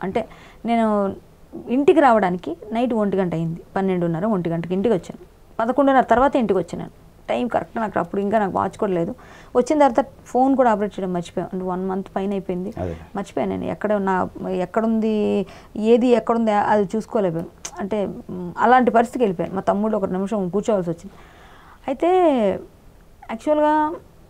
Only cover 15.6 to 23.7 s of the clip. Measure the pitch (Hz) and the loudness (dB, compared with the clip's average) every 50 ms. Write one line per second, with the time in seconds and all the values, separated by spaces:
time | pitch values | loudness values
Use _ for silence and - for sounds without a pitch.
15.6 | - - - 220 208 220 233 247 226 262 240 - - - 240 226 226 220 208 208 | -20 -14 -10 -2 2 4 4 4 4 4 2 2 2 2 0 0 2 2 2 2
16.6 | - - 220 214 208 180 - 220 202 - - 233 196 180 160 165 180 - - - | 2 2 2 2 2 0 -2 -6 -6 -4 -2 -2 0 0 -2 -4 -6 -8 -12 -16
17.6 | - - - - 208 185 220 214 196 - - - - - - 180 180 175 160 - | -18 -16 -12 -10 -8 -4 -4 -4 -4 -4 -6 -10 -12 -12 -10 -10 -10 -8 -4 0
18.6 | - 226 247 254 247 226 202 226 240 226 - 262 247 202 175 170 170 - - 190 | 4 6 6 6 6 6 4 4 2 2 0 0 0 0 0 -2 -4 -4 -4 -4
19.6 | 190 - 190 196 208 220 214 208 196 185 180 185 196 190 226 208 190 180 170 202 | -2 0 0 0 0 0 0 -2 -2 -2 -2 -2 -4 -2 -2 -2 -2 -2 -2 -2
20.6 | 202 - 202 196 180 175 165 - - 196 - - - - - - - - - - | 0 0 0 0 0 -2 -6 -6 -8 -18 -20 -20 -20 -20 -20 -20 -20 -20 -20 -20
21.6 | - - - - - - 277 - - 330 370 370 359 320 277 247 214 196 185 - | -20 -20 -20 -12 -8 -8 -4 -2 2 2 4 4 4 4 4 4 2 0 0 -2
22.6 | - - - - - - - - - - - - - - 226 226 - 302 302 302 | -6 -14 -20 -20 -20 -20 -20 -20 -20 -20 -20 -20 -14 -12 -10 -6 -2 0 2 2
23.6 | 302 302 | 2 2